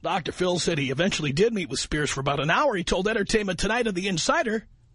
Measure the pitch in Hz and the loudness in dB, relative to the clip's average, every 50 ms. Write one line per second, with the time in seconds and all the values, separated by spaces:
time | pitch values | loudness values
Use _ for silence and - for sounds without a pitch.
0 | - 160 175 190 156 - - - 180 185 180 170 - - 170 147 143 131 139 127 | -2 -2 -2 -2 -4 -6 -4 -2 0 0 0 0 0 0 0 0 0 -2 0 2
1 | 170 196 - - 156 147 135 147 202 240 233 202 175 - - - - - - - | 0 0 2 0 -2 -2 2 4 2 2 2 -2 -4 -4 -6 -6 -4 -2 -2 -2
2 | 151 135 - 135 135 139 143 147 135 156 175 226 302 285 220 180 175 - 214 175 | 0 -2 -2 -2 0 0 0 0 2 2 2 4 4 2 2 0 -2 -2 -2 0
3 | 185 226 247 220 196 - - 220 208 190 180 - - 196 220 247 247 226 196 175 | 0 0 0 0 0 2 2 0 2 0 -2 -2 0 0 0 0 0 0 -2 -2
4 | 190 202 190 156 - - 269 330 330 233 208 226 - - - _ _ _ _ | -2 -2 -2 -2 0 2 2 2 2 0 -2 -4 -6 -8 -20 _ _ _ _